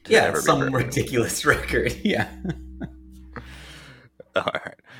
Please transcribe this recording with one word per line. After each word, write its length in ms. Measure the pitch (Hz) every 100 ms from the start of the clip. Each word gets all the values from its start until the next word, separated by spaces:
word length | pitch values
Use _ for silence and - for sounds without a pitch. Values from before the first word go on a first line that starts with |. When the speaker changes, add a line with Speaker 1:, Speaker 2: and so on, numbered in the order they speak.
Speaker 1:
to 80 | -
Speaker 2:
Yeah, 120 | - -
Speaker 1:
ever 140 | -
be 40 |
Speaker 2:
some 160 | - 143
Speaker 1:
broken. 140 | 135 127
Speaker 2:
ridiculous 680 | 123 127 - 123 110 - -
<laughs> 0 |
record. 480 | - - 123 - -
Yeah. 260 | 208 - - -
Speaker 1:
<laughs> 1900 | 180 - - - - - - - - - - - - - - - - _ - -
All 160 | -
right. 220 | - - - -